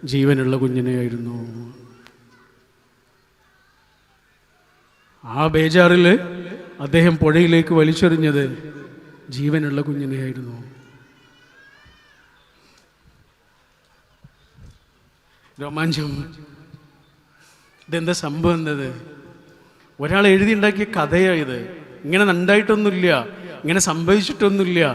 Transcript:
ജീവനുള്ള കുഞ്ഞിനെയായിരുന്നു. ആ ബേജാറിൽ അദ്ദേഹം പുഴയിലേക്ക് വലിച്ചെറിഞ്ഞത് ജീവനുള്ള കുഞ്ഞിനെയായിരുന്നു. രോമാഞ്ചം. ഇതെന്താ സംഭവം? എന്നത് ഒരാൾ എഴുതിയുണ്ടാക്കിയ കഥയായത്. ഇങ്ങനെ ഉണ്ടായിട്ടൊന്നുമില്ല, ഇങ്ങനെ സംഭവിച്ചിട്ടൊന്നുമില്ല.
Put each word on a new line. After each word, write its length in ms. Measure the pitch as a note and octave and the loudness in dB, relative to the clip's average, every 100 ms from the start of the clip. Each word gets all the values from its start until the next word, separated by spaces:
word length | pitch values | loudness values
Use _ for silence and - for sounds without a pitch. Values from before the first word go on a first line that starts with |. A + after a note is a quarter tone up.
| D3 | -4
ജീവനുള്ള 440 | C#3 C3+ C#3 C3 C3 | 0 2 2 2 0
കുഞ്ഞിനെയായിരുന്നു. 720 | C3 B2+ B2 B2 A#2+ A#2 A#2 A#2+ A#2 A2+ A#2+ B2+ A#2 A#2 - _ _ _ _ _ _ _ _ _ _ _ _ _ _ _ _ _ _ _ _ _ _ _ _ _ _ _ _ _ _ _ | 0 -2 -2 -2 -4 -6 -10 -10 -12 -14 -16 -20 -20 -20 -20 _ _ _ _ _ _ _ _ _ _ _ _ _ _ _ _ _ _ _ _ _ _ _ _ _ _ _ _ _ _ _
ആ 180 | A#2 C3+ D#3 | -10 -2 0
ബേജാറിൽ 580 | D#3 D#3+ E3+ F3 F3 F3 A3 - - - - - - C#3 | 2 2 6 6 8 6 4 0 -12 -12 -16 -18 -12 0
അദ്ദേഹം 300 | E3 E3+ D#3+ | 4 4 4
പുഴയിലേക്ക് 520 | D#3 D#3 E3+ E3 D#3+ E3 | 4 4 6 4 4 4
വലിച്ചെറിഞ്ഞത് 640 | D#3 D#3+ F3+ D#3+ D#3 C#3+ C3+ C3 - C#3+ C3+ - - - - | 4 4 2 4 2 0 -2 -8 -14 -18 -20 -20 -20 -20 -16
ജീവനുള്ള 500 | B2+ D3 D#3 D3 C#3 | -6 -2 -2 -2 -4
കുഞ്ഞിനെയായിരുന്നു. 720 | C#3+ C#3+ C#3 C3+ C3 B2+ B2 A#2 C3 - _ _ _ _ _ _ _ _ - _ - _ _ _ _ _ _ _ _ _ _ _ _ _ _ _ _ _ _ _ _ _ _ _ - _ _ _ - _ _ _ _ _ _ _ _ - | -4 -6 -6 -6 -8 -10 -14 -16 -20 -20 _ _ _ _ _ _ _ _ -20 _ -20 _ _ _ _ _ _ _ _ _ _ _ _ _ _ _ _ _ _ _ _ _ _ _ -20 _ _ _ -20 _ _ _ _ _ _ _ _ -14
രോമാഞ്ചം. 500 | C#3+ D3+ E3 D3+ D3 C#3 C#3+ - - - - - _ _ _ _ _ _ _ _ _ _ - | -10 -4 -2 -2 -6 -8 -12 -16 -20 -20 -20 -20 _ _ _ _ _ _ _ _ _ _ -8
ഇതെന്താ 260 | E3 E3 F3 | -6 -4 -4
സംഭവം? 320 | D#3 D3 E3+ E3+ | -6 -4 -2 -2
എന്നത് 300 | D#3 D3 C3+ B2 - C#3+ C3 - _ _ _ _ _ _ | -4 -6 -8 -12 -18 -20 -20 -20 _ _ _ _ _ _
ഒരാൾ 240 | D3 F#3+ G3+ | -4 2 4
എഴുതിയുണ്ടാക്കിയ 580 | F#3+ G3+ G#3+ G#3 G3 G#3 F#3+ | 4 2 2 0 -2 -4 -4
കഥയായത്. 640 | D3 E3+ F#3+ E3+ C#3 B2 A#2 - - - C#3+ | -2 2 2 0 -4 -8 -10 -16 -20 -16 -4
ഇങ്ങനെ 180 | F3+ G#3 F3 | 0 2 0
ഉണ്ടായിട്ടൊന്നുമില്ല, 720 | F#3 G3+ G#3+ G#3+ G#3 F#3 F3+ C#3+ A2+ - F3 C#3+ | 2 2 2 0 0 0 0 0 -2 -12 -18 -12
ഇങ്ങനെ 180 | D3 F3+ F#3 | -2 -2 0
സംഭവിച്ചിട്ടൊന്നുമില്ല. 920 | D#3+ E3 G#3 F#3+ D4+ G3+ G3 F#3 F3 D3+ | -2 0 0 0 0 0 2 0 2 0